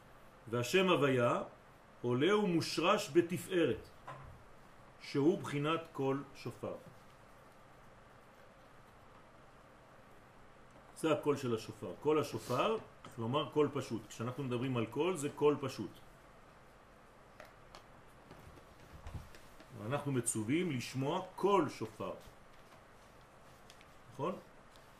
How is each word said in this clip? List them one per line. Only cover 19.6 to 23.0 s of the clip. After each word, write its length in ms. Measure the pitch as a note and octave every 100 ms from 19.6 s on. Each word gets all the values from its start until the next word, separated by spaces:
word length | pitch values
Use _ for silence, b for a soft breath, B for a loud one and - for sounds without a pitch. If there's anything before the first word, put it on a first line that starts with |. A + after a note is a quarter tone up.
| - G#2+
ואנחנו 340 | G#2+ C#3+ C#3+
מצווים 580 | B2+ - A2+ G#2+ D#3+ F#3
לשמוע 520 | B2+ - C3 C#3 F#3 F#3 -
קול 320 | F#3+ G3 C3+
שופר. 440 | - A2 - F#2+ - - - - - - - - -